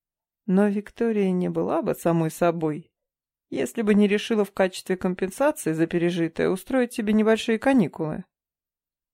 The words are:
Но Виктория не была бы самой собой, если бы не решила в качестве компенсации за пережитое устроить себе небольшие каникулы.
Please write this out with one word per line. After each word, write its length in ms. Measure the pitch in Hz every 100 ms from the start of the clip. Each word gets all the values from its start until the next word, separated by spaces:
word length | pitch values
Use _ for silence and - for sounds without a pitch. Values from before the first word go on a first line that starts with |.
| _ _ _ _ -
Но 220 | 190 208
Виктория 600 | 202 202 - 233 208 190
не 180 | 180 175
была 340 | 165 165 -
бы 120 | 196
самой 360 | 156 175 165 160
собой, 640 | - 170 170 160 151 - _ _ _ _ _ -
если 300 | - - -
бы 120 | 214
не 140 | 202 202
решила 360 | 208 - 220
в 80 | 196
качестве 440 | - 190 - - 185
компенсации 760 | 185 180 185 - 285 - 160
за 140 | 160 165
пережитое 640 | 175 175 175 160 - 165
устроить 460 | 185 - 262 240
себе 180 | - 214
небольшие 460 | 214 214 220 - 220
каникулы. 640 | 269 269 160 - 156 - - _ _ _ _ _ _ _ _